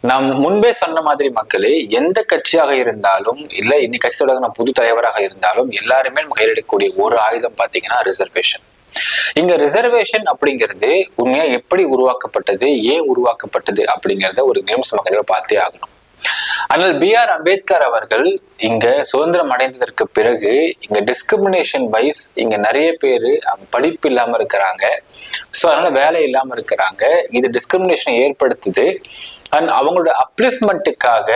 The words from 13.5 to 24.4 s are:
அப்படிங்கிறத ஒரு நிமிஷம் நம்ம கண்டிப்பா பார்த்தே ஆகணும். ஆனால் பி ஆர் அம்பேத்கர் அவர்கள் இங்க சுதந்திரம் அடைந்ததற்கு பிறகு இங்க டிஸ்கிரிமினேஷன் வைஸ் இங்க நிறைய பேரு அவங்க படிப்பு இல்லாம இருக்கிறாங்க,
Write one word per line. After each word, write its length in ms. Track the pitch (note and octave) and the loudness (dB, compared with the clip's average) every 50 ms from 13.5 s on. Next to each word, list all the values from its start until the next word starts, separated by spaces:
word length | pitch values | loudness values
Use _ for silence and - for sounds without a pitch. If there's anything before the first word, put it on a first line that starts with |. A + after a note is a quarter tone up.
| - - - - G2+ G#2 A2 | -6 -4 -4 -2 -2 0 0
அப்படிங்கிறத 560 | A2 - - - G2+ G2 G2 F#2+ F#2 F#2 A#2+ C3+ | 0 -2 -2 -2 -4 -2 -2 -2 -2 0 0 2
ஒரு 160 | C3 A#2+ - | 2 2 0
நிமிஷம் 340 | F#2 - A#2 B2 C3 - A2+ | -2 -2 -2 -2 -2 -2 -2
நம்ம 100 | G#2 G2 | -2 -2
கண்டிப்பா 240 | - - G#3 G3+ - | 0 0 0 0 0
பார்த்தே 300 | - F#3 - - G#3+ G3+ | -2 -2 0 0 0 0
ஆகணும். 340 | F#3 - - - - - _ _ _ _ _ - - - - - - - - - - | 0 -2 -4 -10 -18 -18 _ _ _ _ _ -8 -6 -4 -4 -4 -4 -4 -4 -6 -2
ஆனால் 280 | - - D#3 F3+ F#3 E3 | -2 0 2 2 2 2
பி 120 | C#3 D#3+ G3 A3 | 2 2 2 4
ஆர் 180 | A#3 A#3+ A3+ | 4 2 2
அம்பேத்கர் 520 | F3 - D#3 E3+ G3 G3 - - F#3+ E3 D3 | 0 0 2 0 0 0 0 0 2 2 2
அவர்கள் 400 | B2+ A#2 A2+ - - A2 A2+ C#3+ F3+ G3 - _ _ _ - | 2 0 -2 -2 -2 -2 0 2 0 0 -2 _ _ _ -4
இங்க 260 | G#2+ A2 A#2 A2 A2+ A#2+ C3 C#3+ C3+ | -2 -2 0 2 2 2 2 2 0
சுதந்திரம் 480 | - - C3+ D3+ E3 F3 F3 E3 C#3 | 0 0 0 0 2 0 0 0 0
அடைந்ததற்கு 540 | B2+ B2+ C3 C3 B2+ B2 B2 A2+ - - - - _ | 0 0 -2 -4 -2 -4 -6 -6 -2 -4 -4 -2 _
பிறகு 380 | - - A#2 A#3+ - G#2 G2+ A#2 C#3 D#3+ E3+ - _ | 0 2 2 0 0 0 2 2 2 2 0 -2 _
இங்க 180 | - - G#3 - | -8 -2 -2 -2
டிஸ்கிரிமினேஷன் 840 | G#2 A2+ B2+ - - - G#3 G3 G3 G3 F#3+ F3+ D3+ - - C3+ - A3+ | 0 0 -2 -2 0 0 0 2 2 2 2 0 0 0 -2 -2 -2 0
வைஸ் 340 | G#3+ A3 A#3+ - D3 - - - - | 0 0 0 0 0 -2 -6 -6 -4
இங்க 200 | F#3 - - G#2+ | -4 -2 -2 0
நிறைய 300 | G2+ G#2 G#2+ A#2 C#3 D#3 E3 E3+ | 0 0 0 0 2 0 0 0
பேரு 380 | D#3+ - C3+ B2+ A#2 A2+ B2 C#3+ D#3 - | 0 0 0 0 2 2 0 0 0 0
அவங்க 200 | - - - - - | -4 -6 -6 -8 -4
படிப்பு 400 | - A#2+ C3+ E3 E3 - - D3+ | -2 0 0 0 -2 -2 -2 0
இல்லாம 240 | B2+ B2 A#2 A#2 A#2+ | 0 0 0 0 0
இருக்கிறாங்க, 480 | A2 | -2